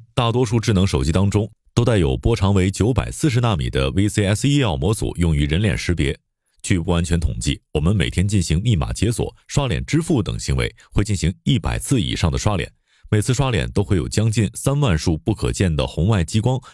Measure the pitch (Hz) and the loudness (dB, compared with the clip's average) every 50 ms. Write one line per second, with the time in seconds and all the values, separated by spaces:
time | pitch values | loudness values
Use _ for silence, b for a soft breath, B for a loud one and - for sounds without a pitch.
0 | - _ - - 120 117 113 123 131 101 120 117 - - 104 90 95 101 - 69 | -8 _ -4 -2 0 0 2 0 0 2 0 0 0 2 2 2 2 2 2 0
1 | 64 76 80 92 98 101 - 101 110 - - _ _ _ - 120 117 127 117 101 | 0 2 2 2 2 2 2 0 0 -2 -6 _ _ _ -2 0 2 2 4 2
2 | 80 67 65 60 - 113 117 - 98 95 101 95 90 98 98 - 92 120 127 104 | 2 2 0 0 0 0 0 2 2 2 4 4 2 2 2 0 0 2 2 0
3 | 62 58 - - - 151 113 123 120 117 101 76 64 60 - 65 65 67 71 92 | -2 -4 -6 -2 -2 0 2 2 0 0 0 0 -2 -2 -2 -2 -2 0 0 0
4 | 101 104 - 107 101 95 104 - - 143 143 143 127 104 76 65 71 98 113 - | 0 0 0 0 0 2 0 0 2 2 2 2 2 0 0 0 0 0 0 0
5 | - 58 - - 87 82 78 71 73 71 78 92 110 101 65 - - - 87 78 | -4 -6 -2 0 0 2 2 2 0 0 0 0 0 0 -2 -2 -2 -2 -2 0
6 | 73 67 65 - _ _ _ _ _ _ _ _ - - 101 90 80 90 87 85 | 0 -2 -2 -6 _ _ _ _ _ _ _ _ -2 0 0 0 2 0 0 0
7 | 85 - 87 82 80 - - 58 - 73 67 - _ _ - 76 73 87 110 98 | 2 0 0 0 0 0 -2 -2 -2 -4 -4 -4 _ _ -4 0 0 2 2 2
8 | 67 62 - 87 90 101 107 98 82 - 78 82 110 123 110 78 64 57 - - | 0 0 0 0 0 0 0 0 0 0 0 0 2 0 0 0 0 -4 -2 -2
9 | - 113 117 - - - b b b b - 147 139 120 85 64 64 - - 160 | -2 -2 0 -2 -4 -6 b b b b -2 -2 -2 0 -2 -4 -4 -2 -2 -2
10 | 165 170 165 120 85 - 57 57 - - 67 64 58 55 B B B B B - | 0 2 0 0 0 -2 -6 -8 -4 -2 -2 -2 -2 -4 B B B B B -2
11 | 101 107 104 - - 82 - - - 143 139 113 - 64 58 58 - - 143 120 | -2 0 -2 -2 -2 -2 -2 -2 -2 0 0 0 0 -2 -4 -4 -2 -2 0 0
12 | 80 62 57 - - 80 67 - - 104 104 85 64 - _ _ b b b b | 0 -2 -2 -2 -2 0 -2 0 -2 -2 -2 -2 -4 -6 _ _ b b b b
13 | b b 107 107 101 - 123 120 143 131 117 80 62 60 - - 101 - 104 85 | b b -2 0 0 0 0 0 0 0 0 -2 -2 -2 -2 -2 -2 0 0 -2
14 | 65 62 - 101 107 113 107 120 104 - - - - 139 139 143 147 117 82 78 | -2 -2 -2 0 0 0 2 0 0 -2 -2 -4 -2 -2 0 0 2 2 2 2
15 | - 92 82 76 - 113 107 - - 60 60 - 101 90 78 71 64 - - 76 | 2 0 -2 0 0 -4 -4 -2 -2 -4 0 0 0 0 2 0 -2 -2 -2 -2
16 | 80 107 113 95 82 - - 117 101 123 131 127 B B | 0 2 2 2 0 0 -2 0 0 0 -2 -2 B B